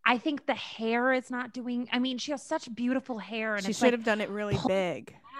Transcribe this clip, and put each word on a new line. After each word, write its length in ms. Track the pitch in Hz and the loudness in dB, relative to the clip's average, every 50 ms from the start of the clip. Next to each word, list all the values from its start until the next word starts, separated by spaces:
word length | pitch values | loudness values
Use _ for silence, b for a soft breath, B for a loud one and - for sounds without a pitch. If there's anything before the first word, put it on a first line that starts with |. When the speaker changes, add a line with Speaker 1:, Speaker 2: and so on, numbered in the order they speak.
| - | 4
Speaker 1:
I 120 | 226 247 | 4 2
think 280 | 233 - 320 294 269 - | 4 2 -2 -2 -2 -2
the 80 | - 240 | -2 -2
hair 580 | - - - - - 226 226 233 240 247 262 262 | -2 -4 -10 -8 -4 0 0 2 4 4 4 2
is 160 | 254 - - | 2 0 -4
not 220 | 254 247 254 240 - | -6 -6 -6 -6 -8
doing, 340 | 254 226 247 247 240 247 233 | -8 -6 -2 -2 -2 -2 0
I 80 | 233 247 | 0 0
mean, 180 | 247 262 254 | 0 0 -2
she 140 | 240 - 285 | -4 -4 -4
has 100 | 294 247 - | -6 -6 -4
such 300 | - 311 320 - 247 220 | -4 -4 -4 -4 -6 -6
beautiful 460 | 214 247 247 262 262 254 - 247 214 | -2 0 0 0 0 -2 -4 -8 -8
hair, 360 | 185 196 226 226 220 220 214 | -8 -6 -6 -4 -2 -2 -2
and 80 | 202 190 | 0 0
Speaker 2:
She 60 | - | -2
Speaker 1:
it's, 80 | 214 - | 0 6
Speaker 2:
should 60 | 240 | 6
Speaker 1:
like, 80 | 247 240 | 6 6
Speaker 2:
have 100 | 233 220 | 6 2
done 180 | 233 214 214 | 2 2 2
it 80 | 208 - | 0 -4
really 260 | 202 208 208 208 208 | -4 -4 -2 0 0
Speaker 1:
pulled 120 | - - - | 0 2 2
Speaker 2:
big. 440 | 190 190 185 175 147 - - - - - _ - 269 | 2 2 2 0 -2 -4 -8 -14 -20 -20 _ -16 -14